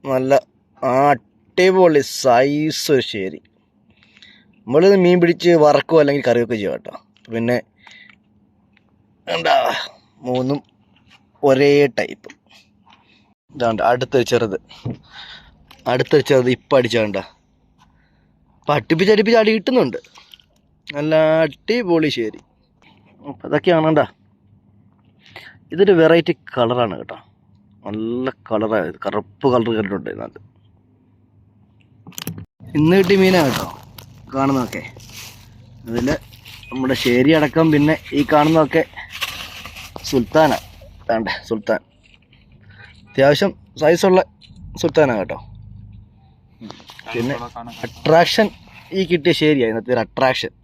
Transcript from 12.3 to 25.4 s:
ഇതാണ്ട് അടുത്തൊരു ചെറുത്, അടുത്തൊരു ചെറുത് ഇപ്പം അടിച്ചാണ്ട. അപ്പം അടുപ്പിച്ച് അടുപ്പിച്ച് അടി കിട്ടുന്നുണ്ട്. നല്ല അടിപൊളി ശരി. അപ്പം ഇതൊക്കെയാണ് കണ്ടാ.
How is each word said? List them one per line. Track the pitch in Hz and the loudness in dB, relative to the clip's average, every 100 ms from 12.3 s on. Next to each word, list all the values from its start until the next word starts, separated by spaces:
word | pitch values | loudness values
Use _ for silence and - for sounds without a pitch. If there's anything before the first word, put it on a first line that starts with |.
| - _ _ _ _ _ _ _ _ _ _ _ - | -20 _ _ _ _ _ _ _ _ _ _ _ -4
ഇതാണ്ട് | 117 110 - | -4 0 0
അടുത്തൊരു | 123 - 131 120 | 0 0 -2 0
ചെറുത്, | 120 113 95 _ - - - _ - - - - _ _ - - | 0 -2 -6 _ -14 -14 -14 _ -20 -20 -20 -20 _ _ -10 -4
അടുത്തൊരു | 127 135 151 - | -2 2 0 4
ചെറുത് | 135 123 123 | 2 2 -2
ഇപ്പം | _ 139 | _ 0
അടിച്ചാണ്ട. | 123 113 107 98 - _ _ _ _ _ _ _ _ _ _ _ _ _ | 2 -2 -2 -4 -10 _ _ _ _ _ _ _ _ _ _ _ _ _
അപ്പം | - 147 | -4 -4
അടുപ്പിച്ച് | 110 165 190 214 | -2 0 2 2
അടുപ്പിച്ച് | 208 233 | 4 2
അടി | 214 220 | 2 0
കിട്ടുന്നുണ്ട്. | 190 247 143 87 _ - _ - _ _ _ _ - 143 | 0 0 0 -4 _ -20 _ -20 _ _ _ _ -14 -8
നല്ല | 151 156 156 160 | 0 2 2 2
അടിപൊളി | 160 - - 233 196 170 156 127 | 0 -4 -4 -4 0 0 0 -4
ശരി. | 110 - _ _ _ _ _ _ _ _ 143 | -8 -10 _ _ _ _ _ _ _ _ -20
അപ്പം | - - | -18 -6
ഇതൊക്കെയാണ് | 147 185 165 160 | -2 0 2 2
കണ്ടാ. | 151 135 _ _ _ _ _ _ _ _ _ _ _ _ - | 0 -2 _ _ _ _ _ _ _ _ _ _ _ _ -20